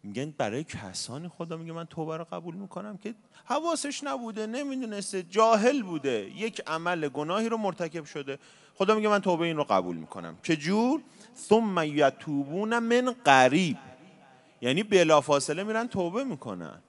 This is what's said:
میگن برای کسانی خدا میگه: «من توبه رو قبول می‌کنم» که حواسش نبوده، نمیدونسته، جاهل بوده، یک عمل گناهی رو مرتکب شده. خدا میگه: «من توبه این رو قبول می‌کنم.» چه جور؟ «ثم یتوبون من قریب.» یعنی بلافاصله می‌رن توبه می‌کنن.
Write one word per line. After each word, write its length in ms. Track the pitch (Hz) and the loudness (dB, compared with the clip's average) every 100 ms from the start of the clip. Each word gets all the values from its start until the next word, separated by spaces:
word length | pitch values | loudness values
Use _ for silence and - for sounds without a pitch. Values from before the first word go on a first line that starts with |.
میگن 300 | 104 101 147 151 | -10 -8 -8 -4
برای 260 | 113 120 | -4 -4
کسانی 640 | 160 - 98 90 - 131 175 | -8 -12 -12 -12 -10 -12 -14
خدا 300 | _ 165 165 | _ -12 -10
میگه: 140 | 165 | -12
«من 140 | 165 165 | -12 -12
توبه 320 | - 156 160 | -10 -8 -8
رو 80 | 165 | -10
قبول 240 | 180 170 175 | -12 -12 -14
می‌کنم» 420 | 196 180 208 196 | -12 -12 -14 -12
که 180 | 208 233 _ _ - | -14 -14 _ _ -6
حواسش 580 | 262 330 320 285 - | -4 -2 -4 -6 -8
نبوده، 440 | 285 269 233 214 214 | -8 -8 -8 -8 -8
نمیدونسته، 760 | 240 285 262 247 202 190 190 | -6 -6 -8 -8 -8 -8 -8
جاهل 600 | 170 196 226 220 233 285 | -2 4 6 6 4 2
بوده، 480 | 190 160 139 113 98 156 | -2 -4 -2 -2 -4 -8
یک 260 | 220 - - | -8 -8 -6
عمل 420 | 160 170 175 151 | -4 -2 -2 -4
گناهی 400 | 135 151 196 226 | -4 -4 -2 -2
رو 80 | 226 | -2
مرتکب 480 | 202 170 165 165 147 | -4 -4 -8 -8 -10
شده. 340 | 156 135 135 - _ _ _ | -10 -10 -12 -14 _ _ _
خدا 200 | 190 220 | 2 4
میگه: 140 | 214 | 4
«من 100 | 202 | 2
توبه 260 | 196 170 170 | 2 0 0
این 120 | 156 | 0
رو 60 | |
قبول 320 | 139 98 90 85 | 2 2 2 -8
می‌کنم.» 420 | 78 98 85 82 | -10 -12 -12 -10
چه 120 | - 160 | -2 -2
جور؟ 460 | 151 208 240 302 - - - - | 0 2 2 0 -4 -20 -20 -20
«ثم 460 | - 220 220 180 | 4 4 4 0
یتوبون 960 | 156 147 139 - - 143 139 175 214 233 | 0 4 4 2 -4 -4 -2 -4 -2 -2
من 360 | 233 240 254 240 147 | 2 2 2 0 6
قریب.» 520 | 135 127 151 180 117 - - - - - - _ _ | 8 8 6 2 -2 -10 -20 -20 -20 -20 -20 _ _
یعنی 220 | 123 139 | -2 -2
بلافاصله 800 | 208 196 165 151 135 143 139 156 | 4 4 8 6 6 0 0 -4
می‌رن 240 | 202 220 233 | -4 -4 -4
توبه 360 | 202 175 202 | -4 -4 -4
می‌کنن. 580 | 269 151 120 92 80 - | -6 -8 -8 -10 -10 -14